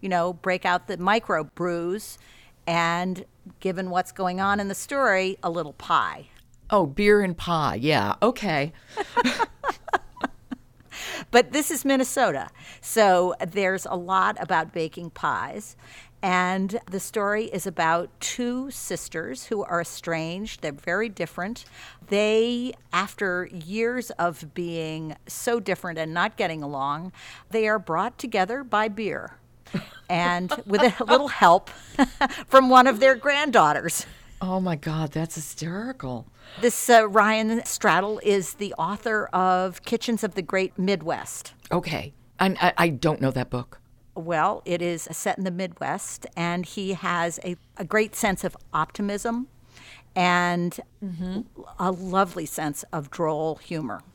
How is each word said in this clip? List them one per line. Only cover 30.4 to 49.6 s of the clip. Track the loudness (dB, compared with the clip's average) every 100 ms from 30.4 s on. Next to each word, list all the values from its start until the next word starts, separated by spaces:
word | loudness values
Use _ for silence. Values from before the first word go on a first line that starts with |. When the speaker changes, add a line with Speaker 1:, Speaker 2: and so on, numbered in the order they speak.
| -2 -4 -2
Speaker 1:
with | 4
a | 4 2
little | 4 4 4
help | 6 8 8 4 -20 -16 0 0
<laughs> | 2 -2 -2 6
from | 6 10
one | 8 8
of | 8
their | 6
granddaughters. | 6 2 2 4 6 6 4 0 -4 -6 -14 -20 -8
Speaker 2:
Oh | -4 -2
my | 0 -2
God, | -2 -2 -2
that's | -2 -4
hysterical. | -6 -12 -10 -8 -6 -8 -8 -8 -10 -12 -20 -20 0
Speaker 1:
This, | 2 2 8
uh, | 8 8
Ryan | 6 6 4 2 0
Straddle | -2 0 4 4 2 -2
is | 2 2 0
the | -6 -8
author | -4 -4 -4 -2 -2 0
of | 2 4 4 2 -4
Kitchens | -4 -4 0 -2
of | -2
the | -4
Great | -2 0 0 0
Midwest. | 0 0 0 -6 -6 -12 -14 -20 -4
Speaker 2:
Okay. | -4 -2 -6 -8 -14 -20 0
I, | 0 4
I, | 2 4
I | 2
don't | 2 0 2
know | 0
that | 0 -4
book. | -4 -8 -16 -20 -20 _
Speaker 1:
Well, | -12 -2 2 2 0
it | -2 -2
is | -2 -4 -8
set | -6 -4 -2
in |
the | -4
Midwest, | -4 -8 -6 -6 -6 -8 -12 -12 -4
and | -2 -2
he | -4 -6 -4
has | -4 -2 0 -2 -4
a, | -8 -10 _ -12
a |
great | -2 0 0 0
sense | 0 0
of | -4 -8 -6
optimism | -2 -2 -2 -4 -4 -4 -4 -6 -14